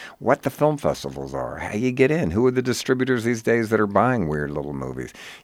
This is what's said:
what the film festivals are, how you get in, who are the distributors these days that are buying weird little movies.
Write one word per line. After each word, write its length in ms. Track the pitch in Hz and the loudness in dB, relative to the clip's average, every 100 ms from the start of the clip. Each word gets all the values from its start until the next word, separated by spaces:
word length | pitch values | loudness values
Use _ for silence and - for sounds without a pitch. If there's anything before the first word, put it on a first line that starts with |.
| - - | -20 -6
what 240 | 101 143 | 0 0
the 80 | - | 0
film 260 | - 147 147 | 0 0 2
festivals 560 | - 71 71 95 67 | -2 -2 -6 -8 -8
are, 240 | 67 - 80 | -6 -6 -8
how 180 | 87 | -6
you 180 | 107 127 | -2 0
get 180 | 127 135 | 4 4
in, 200 | 156 110 | 4 0
who 120 | 90 127 | 2 2
are 40 | |
the 100 | 127 | 2
distributors 640 | 127 117 - 127 127 123 | 0 -2 0 0 2 0
these 160 | 113 117 | 0 -2
days 280 | 117 117 110 | 2 2 2
that 100 | 110 | 2
are 60 | 104 | 4
buying 420 | 101 120 123 82 | 4 4 2 0
weird 220 | 76 71 | -2 -2
little 240 | 73 71 | -4 -6
movies. 400 | 71 65 64 64 - - - | -6 -8 -8 -10 -12 -18 -14